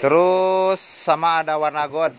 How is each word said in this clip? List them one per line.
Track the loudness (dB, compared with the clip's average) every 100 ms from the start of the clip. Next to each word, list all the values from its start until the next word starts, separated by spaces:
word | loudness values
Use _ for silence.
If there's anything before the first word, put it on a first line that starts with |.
Terus | 4 4 4 2 2 0 0 -2
sama | -6 -10 -2 0 2 0
ada | -2 -2
warna | -2 -2 -4
gold. | -2 -4